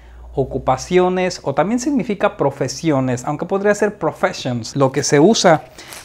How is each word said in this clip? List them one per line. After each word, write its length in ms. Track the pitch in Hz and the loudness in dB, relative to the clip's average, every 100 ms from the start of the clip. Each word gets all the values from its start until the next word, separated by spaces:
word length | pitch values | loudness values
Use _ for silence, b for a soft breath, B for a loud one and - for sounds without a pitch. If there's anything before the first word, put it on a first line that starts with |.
| B B B - | B B B -6
ocupaciones 1000 | 131 131 131 131 - 180 180 185 180 - | -4 -4 -2 -2 0 2 2 0 -2 -4
o 100 | 143 | -4
también 280 | 135 175 240 | -2 0 0
significa 560 | 294 277 196 196 202 - | 0 -2 -2 -2 -2 0
profesiones, 880 | 143 - 135 - 160 139 131 123 | -2 -2 -6 -2 0 0 0 -4
aunque 200 | 147 147 | -4 -6
podría 300 | 175 196 208 | -4 -2 0
ser 240 | 208 208 208 | 0 0 -2
professions. 800 | 156 - 185 - 131 120 110 139 | -4 -2 -4 -2 -6 -6 -4 0
Lo 160 | 131 | 0
que 100 | 143 | 2
se 160 | - 147 | 2 6
usa 460 | 175 220 185 156 - B B B | 6 6 4 4 0 B B B